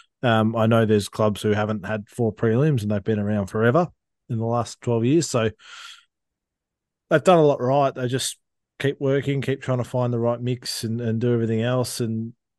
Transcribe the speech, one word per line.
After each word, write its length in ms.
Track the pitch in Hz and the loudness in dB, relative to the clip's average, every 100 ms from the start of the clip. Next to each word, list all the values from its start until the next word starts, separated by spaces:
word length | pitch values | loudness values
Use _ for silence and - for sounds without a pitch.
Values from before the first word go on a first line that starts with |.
| _ - | _ -4
Um, 320 | 123 110 110 113 | 2 2 2 2
I 100 | 113 | 2
know 200 | 117 110 | 4 4
there's 240 | 107 98 | 2 0
clubs 320 | - 107 98 | 0 0 0
who 100 | 107 | -2
haven't 340 | 104 107 107 98 | 0 -2 -4 -6
had 240 | 110 - | -8 -8
four 240 | - 113 | -4 -4
prelims 480 | - 113 117 156 131 | 0 0 2 2 0
and 80 | 104 | 0
they've 140 | 104 | -2
been 160 | 101 107 | -2 -2
around 280 | 104 107 98 | -2 -2 -2
forever 400 | 110 117 151 175 _ _ _ - | 0 2 2 0 _ _ _ -8
in 80 | 113 | -6
the 80 | 113 | -2
last 360 | 120 117 - | -2 -4 -6
twelve 240 | 123 117 120 | -2 0 2
years. 240 | 165 143 | 2 0
So 220 | 123 110 - - - - - _ _ _ _ _ _ _ _ _ _ - | 0 -2 -4 -20 -20 -20 -20 _ _ _ _ _ _ _ _ _ _ 0
they've 140 | 160 | 2
done 160 | 196 170 | 6 6
a 60 | 151 | 6
lot 160 | 135 | 4
right. 320 | 123 139 135 | 2 2 2
They 140 | 123 123 | 0 -4
just 300 | 127 - - _ _ _ - | -4 -6 -10 _ _ _ -4
keep 200 | 135 139 | -2 0
working, 420 | 139 139 131 139 | 0 0 0 -2
keep 200 | 127 135 | -2 -4
trying 160 | - 123 | -2 -2
to 60 | |
find 280 | 120 127 120 | -2 -2 -2
the 80 | 120 | 0
right 200 | 117 120 | -2 -2
mix 440 | 123 123 - - | -4 -6 -6 -8
and, 160 | 110 113 | -6 -4
and 180 | 117 110 | -4 -2
do 140 | 120 | 0
everything 280 | 120 113 110 | 0 0 0
else. 400 | 120 127 120 - | 0 0 -2 -4
And 320 | 117 113 113 - _ | -4 -4 -8 -14 _